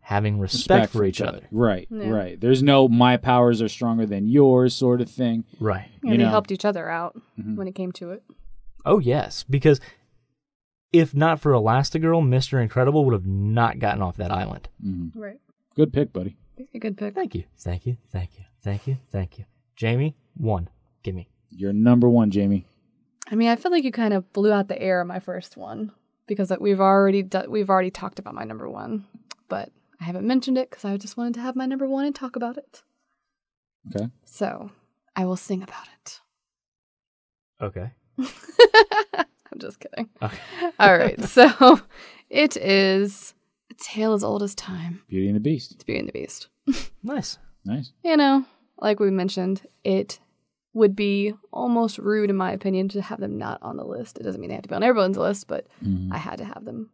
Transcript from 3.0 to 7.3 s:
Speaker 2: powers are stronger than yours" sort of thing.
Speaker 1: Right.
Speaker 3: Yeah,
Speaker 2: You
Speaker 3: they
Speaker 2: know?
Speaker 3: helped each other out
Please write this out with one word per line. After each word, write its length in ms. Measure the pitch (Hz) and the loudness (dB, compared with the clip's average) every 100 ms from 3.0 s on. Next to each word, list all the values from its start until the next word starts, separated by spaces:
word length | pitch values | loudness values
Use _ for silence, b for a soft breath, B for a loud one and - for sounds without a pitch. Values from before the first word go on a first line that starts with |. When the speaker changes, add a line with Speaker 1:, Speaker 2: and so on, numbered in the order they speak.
| 123 123 | 4 4
Speaker 2:
powers 440 | - 123 120 117 | 2 4 4 4
are 60 | 110 | -2
stronger 380 | - 120 113 107 | -2 -2 -2 -2
than 220 | 101 104 | -2 2
yours" 460 | 139 135 127 127 | 6 8 6 4
sort 260 | - 127 123 | 2 0 2
of 100 | 117 | -2
thing. 340 | - 123 113 113 - | -2 -2 -2 -6 -6
Speaker 1:
Right. 300 | 107 95 107 - | -4 -4 -8 -10
Speaker 3:
Yeah, 80 | 254 | 0
Speaker 2:
You 60 | 233 | 2
Speaker 3:
they 60 | |
Speaker 2:
know? 60 | 233 | 4
Speaker 3:
helped 220 | 214 208 | 2 0
each 120 | 190 | -4
other 240 | 208 196 160 | -2 -2 -6
out 280 | 165 170 - _ | -6 -8 -12 _